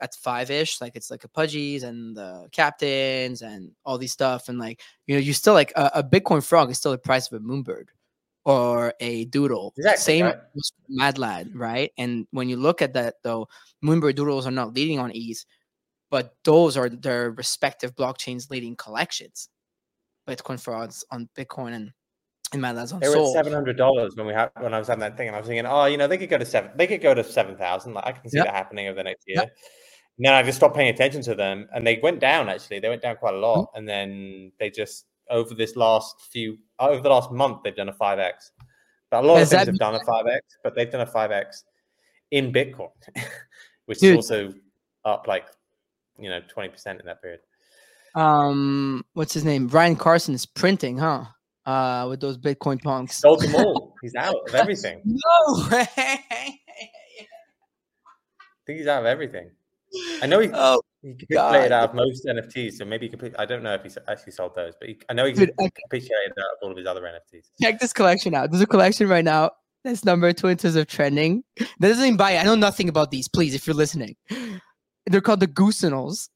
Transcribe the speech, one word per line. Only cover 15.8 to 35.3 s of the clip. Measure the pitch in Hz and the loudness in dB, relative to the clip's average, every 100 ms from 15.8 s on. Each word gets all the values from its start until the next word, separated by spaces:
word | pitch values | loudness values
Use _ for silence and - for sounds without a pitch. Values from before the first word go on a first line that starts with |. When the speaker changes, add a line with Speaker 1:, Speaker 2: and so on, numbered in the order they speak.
| _ _ _ | _ _ _
Speaker 1:
but | 135 123 _ | -4 -4 _
those | - 160 165 135 | 4 6 6 2
are | 123 | -2
their | 120 139 123 120 | -4 -6 -4 -4
respective | 113 120 - 139 - 123 127 | -6 -8 -4 -4 -4 -10 -6
blockchains | 127 131 - 123 120 | -6 -6 -10 -12 -12
leading | 131 120 120 | -12 -12 -12
collections. | - 110 175 - - - - _ _ _ _ _ _ _ - | -8 -6 -6 -8 -14 -18 -20 _ _ _ _ _ _ _ -12
Bitcoin | 127 - 127 | -12 -10 -12
frogs | - 113 113 - - | -10 -10 -10 -14 -14
on | 127 117 - | -14 -14 -14
Bitcoin | 135 - 123 | -14 -12 -12
and, | 117 107 - _ _ _ _ - | -12 -14 -18 _ _ _ _ -10
and | 143 | -6
Mad | 127 117 | -6 -6
Lads | 120 | -8
on | 180 | -4
Speaker 2:
They | 143 | 0
were | 151 | 2
Speaker 1:
Sol. | 147 | 2
Speaker 2:
at | |
seven | 165 151 | 2 0
hundred | 147 135 123 | -2 -4 0
dollars | 131 131 110 110 | 2 2 0 -4
when | 107 | -4
we | |
had, | 107 117 - | -2 -2 -4
when | 120 | -6
I | 110 | -4
was | 107 | -2
having | 113 | -4
that | 107 113 | -4 -8
thing, | 120 | -10
and | 104 | -8
I | |
was | 110 | -6
thinking, | 117 120 | -6 0
"Oh, | 143 143 | 2 2
you | 147 | 2
know, | 143 | 0
they | 185 | -2
could | 185 | 0
go | 147 | -2
to | 120 | 0
seven, | 113 101 - | -2 -2 0
they | 233 | 0
could | 196 | 2
go | 151 | 4
to | 123 | 4
seven | 110 - 98 92 | 2 -2 -2 -4
thousand. | 90 92 123 | -6 -6 -6
Like, | 104 - | -10 -8
I | |
can | 127 120 | -10 -4
see | 143 | 0
Speaker 1:
Yep. | 180 | 0
Speaker 2:
that | 101 | -2
happening | 95 104 98 | -6 -8 -8
over | 95 | -8
the | |
next | 92 95 - | -8 -10 -6
Speaker 1:
Yep. | 95 | -4
Speaker 2:
year." | 113 _ - _ _ _ _ - | -4 _ -20 _ _ _ _ -2
And | 131 | 4
then | |
I | 135 | 4
just | 123 131 | 4 4
stopped | 147 135 | 2 4
paying | 131 | 0
attention | - 135 143 | 2 0 -2
to | 120 104 | -6 -4
them, | 98 98 104 | -4 -4 -8
and | 120 117 | -4 -2
they | 113 | 0
went | 147 165 | 0 0
down, | 131 160 117 | 0 0 0
actually. | 90 - 101 | -6 -10 -8
They | 107 | -6
went | 117 | -4
down | 123 110 | -6 -6
quite | 117 98 | -4 -2
a | |
lot, | 110 107 101 | 0 0 -2
Speaker 1:
Mm-hmm. | - | -8
Speaker 2:
and | 107 | -10
then | 101 98 98 95 95 95 - | -8 -8 -10 -14 -18 -20 -10
they | 107 | -8
just, | 110 104 - - _ | -8 -10 -12 -20 _
over | - | -6